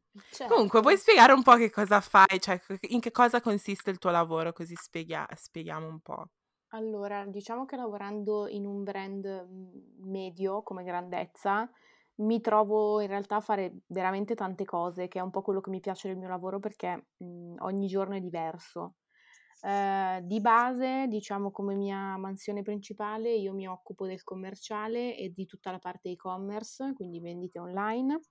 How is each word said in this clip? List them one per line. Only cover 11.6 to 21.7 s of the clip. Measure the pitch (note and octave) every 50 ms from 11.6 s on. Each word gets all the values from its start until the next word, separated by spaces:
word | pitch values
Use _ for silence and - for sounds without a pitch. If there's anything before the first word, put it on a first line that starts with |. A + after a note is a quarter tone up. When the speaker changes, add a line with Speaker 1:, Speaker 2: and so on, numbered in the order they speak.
| A#3 A#3+ _ _ _ _ _ _ _ _ _
Speaker 1:
mi | - G#3+ A3 A#3 A3
trovo | A#3 A3+ G#3+ G#3+ G#3+ G3+ G#3+ G#3+ G#3+ G#3 G#3 G#3+
in | G#3
realtà | F#3+ G3 G3+ G3 - G#3+
a | A3
fare | G#3+ - G#3+ G3 F#3+ F#3 F#3 F#3 _
veramente | - F3 F#3+ F#3 F#3 F#3+ G3 G#3 G3+ A3+
tante | A3+ G3+ F#3+ F#3 F3 G3
cose, | - - E3+ E3+ F3+ F3 F#3 F3+
che | F3+ -
è | F#3 F#3
un | F#3
po' | - F#3+
quello | F#3+ G#3 F#3+ F#3+
che | F#3+ G3
mi | F#3+ F#3
piace | - G3 F#3 - - F#3+
del | F#3+
mio | F#3 F#3
lavoro | F#3 F#3 F3 F3+ F#3+ F#3 G3
perché, | G3+ G#3 - - - F3+ F3 - - _ _ - F3+
mm, | F3 F3 F3 F3 F3 E3+ -
ogni | F#3 F#3 F#3+ G3 G3
giorno | F#3+ F#3+ G3 G3 F#3+ G3
è | G3
diverso. | F#3 F3+ E3+ E3 D#3+ D#3+ D#3 E3 - - - E3+ E3+ F3+ _ _ _ _ _ _ _ _ - - _ _ _ - -
Eh, | G3 G3+ G3+ G3 G3 G3 G3 F#3+ F#3 F#3 F#3 F3
di | F3+ G#3 A3+
base, | G#3 A#3+ A3+ A#3 A#3+ B3+ B3+ B3 C4 C4 C4 C4 C4+
diciamo, | B3 G#3+ G#3+ G#3 - G3+ G3 G3+ G3
come | G3 - G3 G3